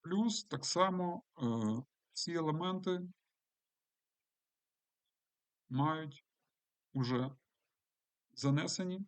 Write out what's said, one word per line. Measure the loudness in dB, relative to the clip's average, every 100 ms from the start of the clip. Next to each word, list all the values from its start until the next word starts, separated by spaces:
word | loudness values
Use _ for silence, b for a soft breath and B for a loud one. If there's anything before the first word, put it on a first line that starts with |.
Плюс | 0 0 2 0
так | -6 -6
само, | -2 4 4 4 0 -4 -10 -4
е, | 0 2 2 0 -4 _ _
ці | -8 -4
елементи | 0 2 2 0 -2 0 -2 -4 -12 _ _ _ _ _ _ _ _ _ _ _ _ _ _ _ _ _ _ _ _ _ _ _ _ _
мають | 0 0 0 -6 -12 _ _ _ _ _ _ _
уже | -4 0 0 -2 -6 _ _ _ _ _ _ _ _ _
занесені | -4 2 2 0 -4 -4 -4